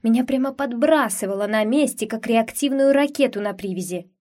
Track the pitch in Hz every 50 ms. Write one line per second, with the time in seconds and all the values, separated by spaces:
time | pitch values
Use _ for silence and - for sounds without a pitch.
0 | - 226 226 247 254 - 269 262 262 277 269 - 277 240 240 233 277 311 320 302
1 | 262 208 190 - - 190 196 196 208 208 214 220 214 214 247 294 294 262 - -
2 | 226 220 226 220 - - 226 226 226 226 - - 285 277 269 269 269 277 277 277
3 | 285 285 285 - 277 262 - 208 202 202 196 190 - 196 185 175 180 - 180 180
4 | 175 _ _ _